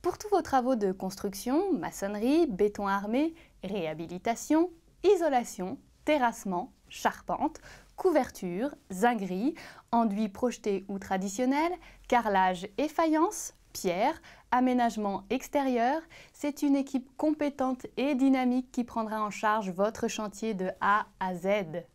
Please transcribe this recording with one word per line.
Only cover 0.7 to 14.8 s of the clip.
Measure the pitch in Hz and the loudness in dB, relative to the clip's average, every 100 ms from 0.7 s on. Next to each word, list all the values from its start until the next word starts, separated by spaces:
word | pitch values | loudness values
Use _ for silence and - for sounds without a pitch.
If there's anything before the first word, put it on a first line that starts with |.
| 262 | 2
de | 202 | 0
construction, | 190 190 185 202 190 - 277 403 | -2 -6 -6 -8 -6 -2 0 2
maçonnerie, | 285 151 - 196 208 233 302 330 | -2 -2 -6 -6 -2 2 4 2
béton | 185 208 208 202 | 2 0 0 0
armé, | 196 202 240 320 330 - _ | 0 0 0 0 -4 -20 _
réhabilitation, | 185 196 160 156 170 175 233 226 - 311 339 - _ _ | -6 -4 -4 -6 -8 -6 -4 -4 2 2 2 -2 _ _
isolation, | 349 392 330 254 233 - 185 262 _ _ - | 4 4 4 2 0 -6 -8 -8 _ _ 0
terrassement, | 302 240 220 202 180 - _ _ | 4 2 0 -4 -4 -4 _ _
charpente, | - 226 - - 180 302 - - - - | -2 -2 -2 -6 -2 -2 -4 -20 -20 -20
couverture, | - 381 311 254 - 185 175 269 - _ | 0 2 4 2 -4 -6 -4 -4 -6 _
zinguerie, | 185 233 240 190 180 247 339 - - _ | 0 2 2 -2 -2 -2 -4 -14 -20 _
enduit | 233 226 196 220 | 0 2 0 -4
projeté | 196 247 233 220 196 196 | -2 -2 -2 -2 -2 -4
ou | 196 | -10
traditionnel, | - 190 196 196 254 277 330 359 - - - | -4 -4 -4 -2 0 2 0 -2 -12 -20 0
carrelage | 240 226 196 185 180 185 - | 2 4 4 4 0 -6 -4
et | 294 | -2
faïence, | - 330 311 349 427 - - _ | 2 2 4 2 0 -12 -14 _
pierre, | - 190 175 240 330 - - _ | -6 -2 0 0 0 -10 -20 _
aménagement | 247 254 247 | 2 2 4